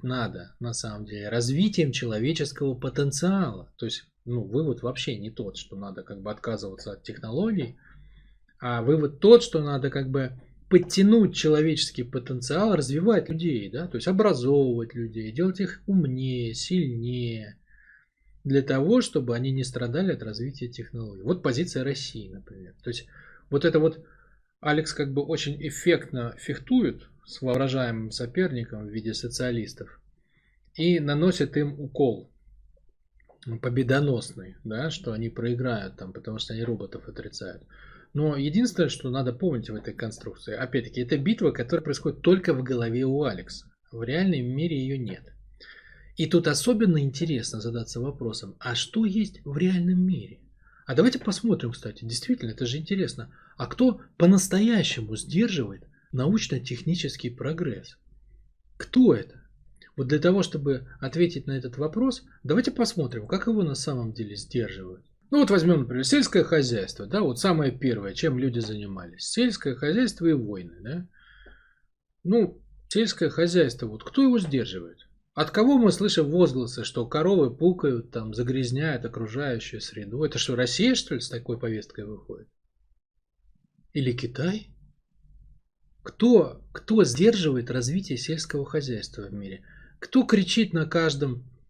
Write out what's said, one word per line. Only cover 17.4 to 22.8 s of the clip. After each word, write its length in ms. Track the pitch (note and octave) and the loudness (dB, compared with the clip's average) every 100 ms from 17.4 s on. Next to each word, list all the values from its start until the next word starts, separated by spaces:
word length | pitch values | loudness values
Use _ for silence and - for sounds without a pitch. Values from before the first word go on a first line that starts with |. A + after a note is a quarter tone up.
| G#2 - _ - _ _ _ _ _ - | -10 -18 _ -20 _ _ _ _ _ -10
для 200 | C#3 C3+ | 0 2
того, 380 | C3+ C3+ D#3+ B3 | 4 2 4 4
чтобы 360 | A#3 D#3 B2 A#2 | 4 0 0 0
они 160 | C3 | 0
не 100 | C3+ | -2
страдали 500 | B2 A#2+ A#2+ C#3+ F#3+ | -4 -4 -4 0 0
от 120 | C#3 | -2
развития 440 | A2 G#2+ C3 C3 A#2+ | -6 -8 -8 -8 -10
технологий. 540 | - A#2 A#2 G#2+ F#2+ | -10 -12 -10 -10 -6
Вот 180 | G#2+ F3+ | -4 -2
позиция 440 | C#3+ B2 F3+ - | -2 -2 -4 -4
России, 440 | C3 C#3 - A2 F#2+ | -4 -6 -8 -12 -14
например. 460 | G2 - G2 F2+ - | -16 -18 -20 -20 -14